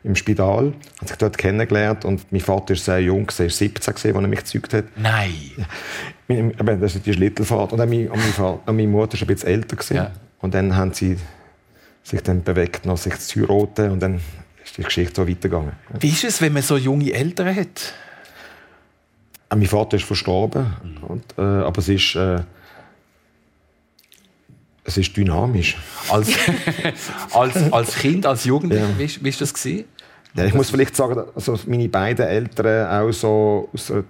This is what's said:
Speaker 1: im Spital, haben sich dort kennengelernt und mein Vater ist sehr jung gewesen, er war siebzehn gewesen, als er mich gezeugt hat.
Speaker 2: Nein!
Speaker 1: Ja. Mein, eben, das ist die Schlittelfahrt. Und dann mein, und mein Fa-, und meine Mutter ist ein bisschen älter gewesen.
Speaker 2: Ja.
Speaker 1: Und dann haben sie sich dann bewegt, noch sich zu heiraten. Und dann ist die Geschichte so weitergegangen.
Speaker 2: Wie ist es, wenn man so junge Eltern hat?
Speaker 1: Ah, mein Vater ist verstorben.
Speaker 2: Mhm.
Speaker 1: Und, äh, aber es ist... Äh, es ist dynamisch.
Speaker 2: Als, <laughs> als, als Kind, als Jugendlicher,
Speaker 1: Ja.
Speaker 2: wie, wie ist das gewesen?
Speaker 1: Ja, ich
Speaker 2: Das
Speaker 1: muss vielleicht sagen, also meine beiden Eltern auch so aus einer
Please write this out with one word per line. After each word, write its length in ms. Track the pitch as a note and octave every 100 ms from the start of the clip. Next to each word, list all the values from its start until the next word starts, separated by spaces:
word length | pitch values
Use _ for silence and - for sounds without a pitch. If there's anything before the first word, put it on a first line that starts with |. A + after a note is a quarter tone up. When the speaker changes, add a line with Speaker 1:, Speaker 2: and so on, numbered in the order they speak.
Speaker 1:
im 120 | G#2 F#2+
Spital, 560 | - G#2 F#2+ G#2 C#3 D3 - -
haben 80 | -
sich 100 | -
dort 200 | A2 -
kennengelernt 680 | F#2+ G#2 A2+ G#2 G#2+ G#2+
und 260 | G2 F#2+ -
mein 80 | G2
Vater 340 | F#2 G2 -
ist 100 | F2+
sehr 160 | - F#2
jung 260 | F2+ G2 G#2
gewesen, 160 | -
er 40 | F2
war 40 |
siebzehn 440 | - G2+ - -
gewesen, 220 | - G#2+ G2
als 60 |
er 40 | G2
mich 100 | G#2
gezeugt 340 | - A2+ -
hat. 100 | A2 G#2 -
Speaker 2:
Nein! 360 | A2 A2 G2 D#2+ C#2 -
Speaker 1:
Ja. 80 | F2 - - - - - -
Mein, 220 | A#2+ A2+
eben, 300 | - G#2+ G2+
das 140 | G2+
ist 100 | F#2 G#2
die 60 |
Schlittelfahrt. 600 | F2+ G2 - G2 A2 G2
Und 60 | A2+
dann 100 | A#2
mein, 200 | A#2 A2+
und 100 | G#2+
mein 140 | A2
Fa-, 280 | G#2 F#2 E2+
und 120 | - A2
meine 120 | G#2+
Mutter 260 | G#2 A2
ist 80 | -
ein 40 | F#2
bisschen 220 | G2+ F#2
älter 260 | G#2 A2 -
gewesen. 200 | - F#2
Speaker 2:
Ja. 140 | G2 - - _
Speaker 1:
Und 140 | F#2+
dann 200 | F#2+ F#2+ F#2
haben 160 | F#2+
sie 220 | - F#2+ F2+ E2 - - _ _ _ _ _
sich 200 | - -
dann 200 | - F2+
bewegt, 420 | F2 F2+ F2 - F#2
noch 100 | F2+
sich 200 | F#2+ -
zu 240 | - G#2+
heiraten. 480 | G#2 G2+ G#2 - G#2
Und 100 | F#2+
dann 200 | F#2+ F2+ D#2+ - - _
ist 140 | - -
die 60 |
Geschichte 320 | D#2 - F2 -
so 60 | F2+
weitergegangen. 440 | F2 F#2+ F2 D2+ - - -
Speaker 2:
Wie 80 | D3+
ist 140 | D#3+
es, 160 | A#3+ -
wenn 100 | D#3+
man 100 | D3
so 140 | C3 C#3+
junge 360 | C3 C#3 C#3+
Eltern 420 | - D3+ F3 F#3
hat? 400 | F#3+ F3 - - - - - - - - - - - _ _ _ _ _ - _
Speaker 1:
Ah, 60 | G#2+
mein 100 | G2
Vater 300 | G#2+ A2 G2+
ist 80 |
verstorben. 680 | - G2 - F#2 G#2+ - B2 -
Speaker 2:
Mhm. 220 | E2+ D2+
Speaker 1:
Und, 200 | - - - -
äh, 40 |
aber 360 | G2 G2 D#2+ F2
es 100 | F2
ist... 260 | G2 -
Äh, 260 | - F#2 F2 E2+ - - - - _ _ _ _ _ _ _ _ _ _ _ _ _ _ _ _ - _ _
es 120 | - G2+
ist 160 | F#2 G#2
dynamisch. 600 | F#2+ E2 A#2+ G#2+ E2 - - - -
Speaker 2:
Als, 200 | G#2+ A2 - - D3 - D#3+
<laughs> 480 | E3 - - - -
als, 400 | A#2+ B2+ C3+ D3
als 220 | A#2 A2+ -
Kind, 280 | C3+ F3+ C#3
als 180 | B2
Jugendlicher, 400 | B2+ C#3 F3 G#2+ G#2
Speaker 1:
Ja. 120 | F#2+
Speaker 2:
wie, 260 | D3 -
wie 40 | C#3
ist 100 | C3+
das 100 | C#3+
gewesen? 300 | - C3 F3+ - - - - _
Speaker 1:
Ja, 100 | -
ich 60 | F#2
Speaker 2:
Das 60 | C3+
Speaker 1:
muss 140 | C3
vielleicht 260 | C3+ C3+ -
sagen, 260 | B2+ A#2 G2
also 240 | - A#2 A2+ -
meine 220 | B2 A#2
beiden 380 | F#2+ G2+ A#2 E2
Eltern 640 | G#2 B2 - A2 A2 F#2+
auch 220 | G#2 A2
so 560 | A2 A2 G#2+ G#2+ G#2 -
aus 180 | - -
einer 120 | G2+